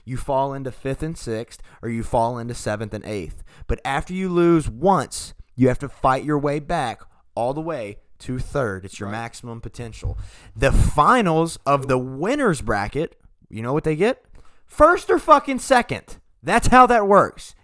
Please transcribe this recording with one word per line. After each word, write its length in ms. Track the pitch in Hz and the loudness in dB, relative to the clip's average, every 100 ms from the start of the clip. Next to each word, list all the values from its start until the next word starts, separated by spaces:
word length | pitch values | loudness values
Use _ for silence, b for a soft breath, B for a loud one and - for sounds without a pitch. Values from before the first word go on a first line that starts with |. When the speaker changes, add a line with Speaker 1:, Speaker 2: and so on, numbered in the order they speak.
Speaker 1:
you 140 | - 131 | -12 -8
fall 340 | - 135 139 | -2 -2 -2
into 180 | 135 131 | -4 -10
fifth 320 | - 135 135 | -8 -8 -6
and 140 | 156 170 | -8 -8
sixth, 460 | 123 110 120 - b b | -8 -8 -8 -16 b b
or 80 | 113 | -8
you 140 | 113 | -6
fall 340 | 110 123 117 123 | -2 -2 -2 -4
into 160 | 117 | -10
seventh 380 | 120 113 107 107 | -8 -6 -6 -6
and 120 | 107 - | -10 -10
eighth. 360 | 104 78 - b b - | -10 -10 -14 b b -8
But 140 | 113 | -6
after 280 | 131 139 - | -4 -6 -6
you 160 | 185 185 | -6 -2
lose 400 | 175 170 170 113 | 2 4 4 2
once, 640 | 110 180 180 120 - - - - - | 0 2 2 0 -8 -12 -16 -12 2
you 120 | 123 | 2
have 100 | 120 | 2
to 100 | 139 | -4
fight 360 | - 135 135 | -2 0 0
your 140 | 139 147 | 0 -2
way 200 | 143 147 | -2 -4
back 440 | 143 170 123 101 - _ _ | -4 -4 -4 -8 -14 _ _
all 200 | - 120 | -6 -4
the 60 | 147 | -4
way 360 | 160 147 104 104 - - | -6 -8 -10 -12 -20 -16
to 200 | - 127 | -8 -6
third. 460 | - 143 117 95 | -4 -4 -4 -4
It's 160 | 95 - | -10 -12
your 80 | 101 | -10
Speaker 2:
Right. 40 | 110 | -10
Speaker 1:
maximum 440 | 117 - 120 117 | -10 -14 -16 -14
potential. 560 | 117 - 117 - - - B B B | -14 -14 -14 -10 -8 -8 B B B
The 180 | 107 135 | 0 4
finals 840 | - - 147 156 247 185 160 165 - | 6 4 4 6 6 4 2 0 -2
of 220 | 135 139 131 | 0 0 2
the 80 | 127 | -2
winner's 640 | 127 135 185 294 247 147 | -2 -6 -4 0 0 0
bracket, 560 | 107 104 104 139 165 - _ _ _ | -2 -2 -2 -4 -6 -10 _ _ _
you 140 | 110 | -10
know 100 | 117 | -4
what 120 | 151 | -2
they 120 | 160 156 | 0 0
get? 260 | 214 262 _ b b b - | 0 -2 _ b b b -10
First 420 | - 311 359 - | 4 6 6 2
or 100 | 339 | 0
fucking 420 | - 285 - 254 | 6 4 4 -4
second. 580 | - 247 - 113 - - _ _ | 2 2 2 -6 -10 -20 _ _
That's 240 | 131 208 - | -2 0 6
how 200 | 254 247 | 6 8
that 180 | 233 202 | 4 4
works. 480 | 196 110 - - - | 4 4 -2 -18 -16